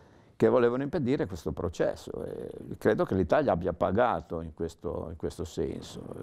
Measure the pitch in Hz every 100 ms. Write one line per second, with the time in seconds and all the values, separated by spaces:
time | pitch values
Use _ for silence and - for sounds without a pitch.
0 | - _ _ - 110 123 120 123 139 175
1 | 123 139 117 90 - - 90 - - -
2 | - - - - - - - - 110 123
3 | 180 95 90 135 127 90 90 85 90 95
4 | 123 87 - 85 82 78 82 - 82 82
5 | 80 82 - - 85 - 78 - - -
6 | - -